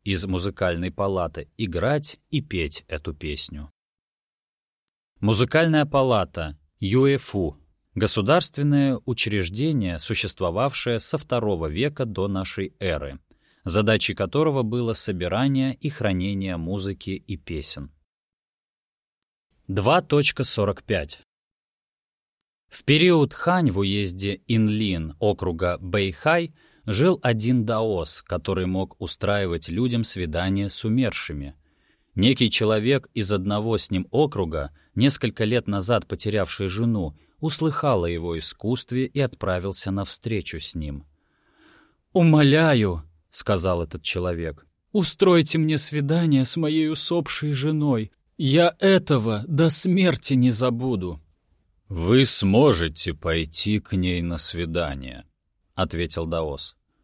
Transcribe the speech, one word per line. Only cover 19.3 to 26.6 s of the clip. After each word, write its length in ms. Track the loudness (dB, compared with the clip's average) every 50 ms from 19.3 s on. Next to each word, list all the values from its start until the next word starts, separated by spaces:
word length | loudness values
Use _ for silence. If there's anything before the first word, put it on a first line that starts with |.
| _ _ _ _ _ _ _ -6
Два 340 | -4 0 2 4 4 4 2
точка 400 | 2 0 2 2 2 0 -2 -4
сорок 400 | -4 0 0 0 0 0 -4 -4
пять. 380 | -4 -2 -2 -2 -6 -10 -16 _ _ _ _ _ _ _ _ _ _ _ _ _ _ _ _ _ _ _ _ _ _ _ _ _ _ _ _ _ _
В 140 | -20 -8 2
период 520 | 2 4 6 6 6 6 6 4 2 0
Хань 360 | -4 0 2 2 4 2 2
в 80 | 2 2
уезде 640 | 0 0 0 0 -2 -4 -4 -4 -4 -4 -4 -6 _ 0
Инлин 640 | 2 2 4 4 2 0 0 0 0 -2 -4 -6 -6 -2
округа 580 | 0 0 0 0 -2 -4 -4 -2 -2 -2 -2 -2
Бэйхай 760 | -6 -4 -2 0 0 0 -4 -2 0 0 0 0 0 -4 -10 _